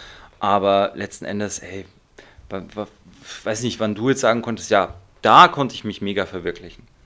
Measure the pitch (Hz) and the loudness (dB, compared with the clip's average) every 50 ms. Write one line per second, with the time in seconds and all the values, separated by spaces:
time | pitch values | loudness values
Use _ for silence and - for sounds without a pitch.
0 | - - - - - - - _ - 101 98 101 95 98 98 98 101 - - - | -16 -20 -20 -20 -20 -20 -14 _ -2 0 2 2 4 4 4 4 2 0 -2 -8
1 | 101 101 - - - - 101 104 104 101 - - - 90 92 98 92 - _ _ | -10 -10 -10 -12 -10 -10 -8 -6 -6 -8 -8 -12 -14 -14 -14 -14 -16 -16 _ _
2 | _ _ _ - - - - - - - 101 95 87 - - 104 104 98 - _ | _ _ _ -20 -20 -20 -20 -20 -20 -14 -14 -14 -14 -12 -10 -10 -10 -10 -12 _
3 | _ - - - - - - - - - 110 107 120 120 98 - 110 107 104 98 | _ -20 -20 -20 -20 -20 -20 -12 -8 -6 -6 -4 -4 -6 -4 -2 -4 -4 -4 -2
4 | 110 131 135 131 - 113 113 117 117 120 117 101 - - 107 101 92 - - - | 0 0 0 2 2 2 0 0 -2 -6 -8 -10 -4 0 2 2 2 0 -4 -16
5 | - _ _ _ - 110 110 143 175 175 - - 139 117 - - - 110 98 - | -20 _ _ _ 2 6 10 10 10 8 6 0 -4 -4 -4 -8 -10 -10 -10 -8
6 | 104 98 101 98 95 - - 92 85 90 87 - 95 85 - - - _ _ _ | -8 -6 -4 -4 -4 -4 -6 -8 -8 -8 -8 -8 -14 -20 -20 -20 -20 _ _ _
7 | _ | _